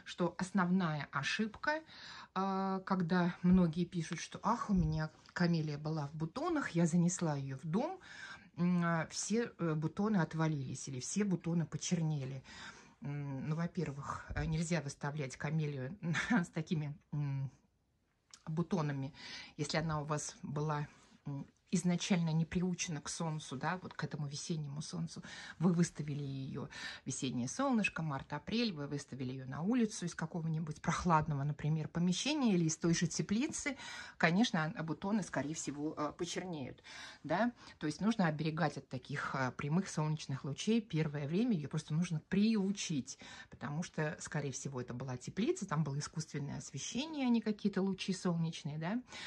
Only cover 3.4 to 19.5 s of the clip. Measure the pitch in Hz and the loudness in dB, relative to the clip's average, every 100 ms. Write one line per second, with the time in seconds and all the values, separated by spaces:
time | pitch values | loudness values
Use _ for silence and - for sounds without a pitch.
3.4 | 180 185 175 160 170 175 160 165 - - | 8 10 8 4 0 0 -4 -4 -8 -4
4.4 | - 233 - 190 156 156 156 - - - | 0 0 4 4 4 2 -2 -6 -10 2
5.4 | 170 170 151 147 151 160 143 160 160 247 | 4 4 2 -2 -2 -2 -4 -4 -4 -2
6.4 | 339 311 - 165 170 175 170 - 165 143 | 0 0 2 4 4 6 4 2 0 0
7.4 | 135 131 165 175 302 381 - - - - | -2 -6 -2 0 0 -4 -12 -16 -14 -16
8.4 | - - 175 175 170 165 151 - - 214 | -14 0 2 4 4 2 0 -4 0 0
9.4 | 233 - 165 156 156 - 208 208 156 160 | 0 0 0 2 0 0 2 4 2 2
10.4 | 160 151 131 127 - 127 - 196 208 175 | 2 2 -2 -6 -6 -6 -4 0 2 2
11.4 | 170 170 156 156 - 170 156 151 131 135 | 2 0 0 -2 0 0 2 0 -2 -6
12.4 | - - - - - - - 143 143 135 | -12 -16 -16 -16 -20 -12 -6 -4 -4 -4
13.4 | 135 156 175 - 147 139 - - - - | -2 -2 -2 -2 -4 -4 -6 -8 -6 -4
14.4 | 156 160 170 165 139 - 143 151 131 - | 0 0 2 0 -2 -4 -4 -4 -4 -4
15.4 | 147 160 151 143 127 180 165 143 - 233 | -2 0 0 -2 -4 -4 -2 0 4 2
16.4 | 175 - 156 160 147 151 - 147 143 135 | 2 -4 0 0 -2 -6 -6 -2 0 0
17.4 | 135 - _ _ _ _ _ _ _ - | -2 -6 _ _ _ _ _ _ _ -18
18.4 | - 160 165 180 147 139 135 - - - | -6 -2 0 2 0 0 -4 -8 -14 -12
19.4 | - | -12